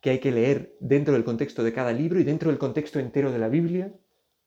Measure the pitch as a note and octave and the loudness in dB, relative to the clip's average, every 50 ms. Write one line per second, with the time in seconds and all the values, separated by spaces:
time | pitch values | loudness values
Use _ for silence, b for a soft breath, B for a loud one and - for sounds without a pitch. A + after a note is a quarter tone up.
0 | - C3+ C3 C3 - C#3 B2 A#2 A#2 C3+ C#3+ C#3+ - - - - - B2 C#3 C#3+ | 0 0 0 2 0 0 2 4 4 4 2 0 -2 -10 -14 -12 0 2 2 2
1 | D3 D3+ C#3 A#2+ A2+ A#2+ A#2 A2+ C#3+ - - - A2+ A2+ A#2 C3 B2+ A#2+ A2+ B2+ | 4 4 2 2 2 0 -2 -4 -4 -6 -4 -2 -2 -2 -2 -2 -2 -2 -2 -2
2 | D#3 E3+ F3+ F#3+ D3 C#3 A#2+ - - E3 C#3+ - C#3+ B2+ A2+ D#3 D3 - - D3 | -2 0 2 2 2 2 0 0 0 0 0 0 -2 -2 -2 -4 -6 -4 -4 -6
3 | B2+ A#2+ - C#3+ C#3+ C3+ B2 A#2 A2 A2 C3 E3 E3+ E3 F3 F#3 F#3+ G3+ - - | -6 -2 -2 -2 0 0 -2 -2 -2 0 0 0 0 0 -2 -4 -6 -8 -12 -18
4 | _ _ _ _ _ _ _ _ _ | _ _ _ _ _ _ _ _ _